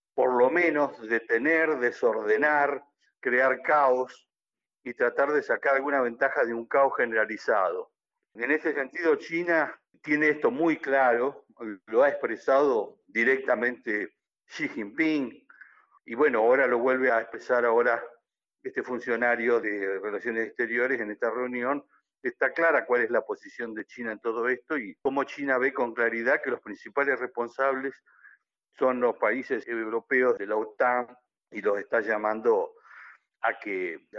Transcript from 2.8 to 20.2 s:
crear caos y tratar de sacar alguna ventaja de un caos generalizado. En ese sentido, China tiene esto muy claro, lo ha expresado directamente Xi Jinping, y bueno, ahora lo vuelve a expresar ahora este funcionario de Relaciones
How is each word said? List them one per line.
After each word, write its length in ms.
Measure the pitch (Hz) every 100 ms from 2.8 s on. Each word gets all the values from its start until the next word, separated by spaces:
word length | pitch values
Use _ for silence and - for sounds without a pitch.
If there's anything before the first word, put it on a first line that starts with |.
| - _ _ _
crear 420 | 123 123 131 127
caos 680 | - 151 135 127 127 - _ _ _ _ _ _
y 80 | 123
tratar 400 | 120 120 120 143
de 100 | 147
sacar 340 | - 113 147 135
alguna 260 | 139 139
ventaja 420 | 120 117 135 147
de 80 | 120
un 140 | 117 117
caos 260 | 139 135 -
generalizado. 960 | 120 110 107 107 - 107 92 92 - _ _ _ _
En 160 | 110 123
ese 240 | 156 165
sentido, 420 | 143 131 170 165 143
China 640 | - 165 175 165 135 - _ _
tiene 260 | 151 151 151
esto 220 | 151 160
muy 260 | 131 165 151
claro, 720 | 135 135 127 117 135 - _ - 113 98 -
lo 160 | 113
ha 80 | 143
expresado 880 | 143 117 107 - 135 143 113 92 - _
directamente 1080 | 110 117 135 135 113 120 120 117 104 87 _ _ _ _
Xi 220 | - 147
Jinping, 800 | - 101 139 160 151 117 - - - - _ _ _
y 100 | -
bueno, 260 | 117 151 117
ahora 260 | 113 135 127
lo 120 | 120
vuelve 320 | 127 131 131
a 100 | 113
expresar 440 | 110 113 - 123
ahora 380 | 120 113 120 117 - - _ _ _ _
este 200 | 131 135
funcionario 800 | 127 120 127 117 120 117 117 117
de 380 | 110 104 98 95
Relaciones 480 | 104 101